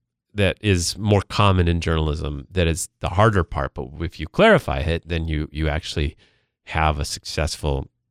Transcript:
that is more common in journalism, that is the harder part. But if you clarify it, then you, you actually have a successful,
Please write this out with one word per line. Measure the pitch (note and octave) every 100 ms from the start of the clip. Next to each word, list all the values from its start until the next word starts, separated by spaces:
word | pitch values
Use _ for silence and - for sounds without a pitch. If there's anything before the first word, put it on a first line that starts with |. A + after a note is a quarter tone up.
| _ _ _
that | G2+ F#2+ -
is | G#2+ F2+ F2 -
more | G#2 G2+
common | - - G2+ F#2 E2+
in | E2+
journalism, | E2+ D#2+ D#2 D#2 D2 C#2+ -
that | F#2 E2
is | D#2+ - _
the | -
harder | F#2+ A2 G2+
part. | - - C2+
But | - B1+ D2
if | E2 -
you | D2+
clarify | - G#3+ F#3 - C#2
it, | D2 E2 D#2+
then | E2+ E2
you, | D#2 D2+
you | D2 D#2
actually | D2 - - D2 - _ _ _ _ -
have | D#2+ D#2 C#2+
a | C#2
successful, | - - - D2 - D2+ C2+ - _ _